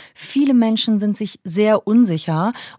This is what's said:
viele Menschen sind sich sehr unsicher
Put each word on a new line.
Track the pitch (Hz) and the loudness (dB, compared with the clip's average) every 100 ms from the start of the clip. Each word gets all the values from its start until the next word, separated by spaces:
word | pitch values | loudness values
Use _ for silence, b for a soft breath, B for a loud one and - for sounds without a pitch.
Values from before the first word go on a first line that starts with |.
| B | B
viele | - - 277 277 | -16 -6 0 2
Menschen | 247 226 220 - 208 | 4 2 0 0 0
sind | 208 202 | -2 -4
sich | 208 - | -8 -10
sehr | 185 175 214 214 - | -8 0 2 2 2
unsicher | 233 220 160 - 160 202 B B | 2 4 0 -2 -2 -2 B B